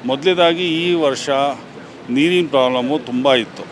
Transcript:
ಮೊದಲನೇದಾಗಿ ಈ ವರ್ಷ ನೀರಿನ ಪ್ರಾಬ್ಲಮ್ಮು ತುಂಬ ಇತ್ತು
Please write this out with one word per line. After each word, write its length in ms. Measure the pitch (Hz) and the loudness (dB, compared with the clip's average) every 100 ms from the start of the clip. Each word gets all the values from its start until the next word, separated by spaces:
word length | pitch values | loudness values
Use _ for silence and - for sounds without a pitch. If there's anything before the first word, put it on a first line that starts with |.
ಮೊದಲನೇದಾಗಿ 840 | 123 135 170 180 170 170 180 160 175 | -4 -2 0 4 2 2 -2 -2 0
ಈ 40 | |
ವರ್ಷ 360 | 170 147 127 - 139 143 127 - - - - - | 0 0 0 -2 0 0 -4 -12 -20 -20 -18 -4
ನೀರಿನ 380 | 127 160 180 160 | 0 2 2 2
ಪ್ರಾಬ್ಲಮ್ಮು 520 | 139 127 127 123 147 | 2 2 0 -2 -4
ತುಂಬ 340 | - 123 139 | -2 0 2
ಇತ್ತು 300 | 127 107 - 85 | 2 0 -10 -16